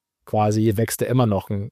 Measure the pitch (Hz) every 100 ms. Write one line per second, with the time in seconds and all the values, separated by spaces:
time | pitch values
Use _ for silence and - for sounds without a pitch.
0 | _ _ - 107 107 110 110 101 110 -
1 | 110 127 117 95 - 101 104